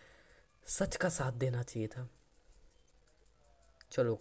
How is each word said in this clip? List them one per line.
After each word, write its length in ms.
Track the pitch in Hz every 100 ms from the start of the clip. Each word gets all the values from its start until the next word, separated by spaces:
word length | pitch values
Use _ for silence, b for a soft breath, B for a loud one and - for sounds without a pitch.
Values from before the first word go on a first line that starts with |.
| B B B B B B -
सच 300 | - 196 -
का 140 | 185
साथ 220 | 165 131
देना 320 | 120 127 120
चाहिए 240 | 120 117 110
था। 220 | - 123 - _ - - - - - - - _ _ - _ - - - - -
चलो 240 | - 120 110